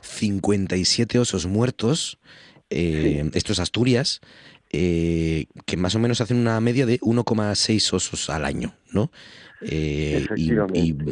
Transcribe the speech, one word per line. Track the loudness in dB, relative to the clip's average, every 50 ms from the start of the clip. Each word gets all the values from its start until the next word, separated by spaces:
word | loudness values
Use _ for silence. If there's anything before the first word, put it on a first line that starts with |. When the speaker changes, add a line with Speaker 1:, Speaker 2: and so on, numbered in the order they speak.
Speaker 1:
cincuenta | -18 -16 -6 -2 -2 -2 0 0 2 2 2 2 0 0 0
y | 0 2
siete | 2 2 0 0 2 2 2
osos | 2 2 0 -2 -2
muertos, | 0 0 0 0 0 0 0 0 0 0 0 -2 -6 -10 -14 _ -20 -20 -20 -20 -20 -20 -20 _ -6
eh, | -2 0 0 0 2 2 2 2 0 0 -2
Speaker 2:
Sí. | -2 -2
Speaker 1:
esto | -2 -2 0
es | -2 -2
Asturias, | -2 -2 -2 0 2 2 2 2 0 -2 -4 -6 -10 -18 -20 -20 -20 -20 -20 -20 _ -4
eh, | -2 0 2 2 2 2 2 2 2 0 0 0 0 -2 -4 -6 -12 -14 -8
que | -6 -2
más | -2 0 0 0
o | 0
menos | 0 0 0 0
hacen | 0 0 0
una | 2 2 2 2 2
media | 2 2 2 2 2
de | 2 0 2
uno | 2 2 2 2 2
coma | 0 0 0 0 0 0
seis | 0 0 2 2 2 2 0 0
osos | -2 -2 -4 -6 -6 -6 -4
al | -4 -4 -2
año, | -4 -4 -4 -6 -8 -8 _ _ _
¿no? | -2 0 0 -2 -4 -10 -20 -20 -20 -20 -20 -20 -20 -14
Eh, | -8 -6 -4 -2 -2 -2 -2 -2 -2 0 -2 -2 -2 -2 -2
y, | -2 0 2
Speaker 2:
Efectivamente, | 2 2 2 0 0 0
Speaker 1:
y, | 0 0 0 -2 -4 -6